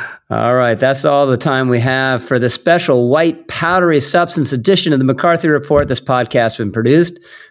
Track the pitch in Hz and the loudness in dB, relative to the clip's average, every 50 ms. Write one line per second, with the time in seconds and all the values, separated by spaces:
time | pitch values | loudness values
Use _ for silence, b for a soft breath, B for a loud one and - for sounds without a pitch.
0 | B B B B B - 110 110 113 117 123 127 123 120 113 107 131 131 139 135 | B B B B B -6 -4 -2 0 0 2 2 2 0 0 0 0 0 0 0
1 | - 151 143 143 143 135 127 120 - 160 135 131 131 127 123 120 117 131 131 131 | 0 0 2 2 2 2 0 0 0 -2 -2 0 0 0 0 0 0 0 0 0
2 | 131 131 131 120 127 - 131 123 120 120 - - - 175 170 175 170 - 135 123 | 0 -2 -2 -4 -2 -2 -2 0 0 -2 -2 -2 0 2 2 2 2 2 2 2
3 | 120 120 131 156 165 165 156 - - - - - 170 165 180 185 180 170 160 143 | 2 2 2 2 2 0 -2 -4 -10 -12 -8 -4 -2 0 0 2 2 2 2 0
4 | 131 - - 175 175 165 - 165 139 - 139 123 110 190 196 180 - 170 147 131 | 0 0 0 0 0 0 -2 -4 -4 -2 -4 -2 0 0 0 2 2 0 0 0
5 | 131 131 135 135 - 175 170 165 170 160 151 143 139 - 151 147 143 - 131 120 | 0 0 0 0 0 0 0 0 0 0 0 0 0 0 0 0 0 0 -4 -6
6 | - - 131 127 123 - - 127 117 113 - - 117 101 - 117 113 120 143 160 | -2 -2 -2 -2 -2 0 0 0 0 0 -2 -4 -6 -6 -4 -2 2 4 4 4
7 | 175 170 - - B B B B B B | 2 0 -4 -14 B B B B B B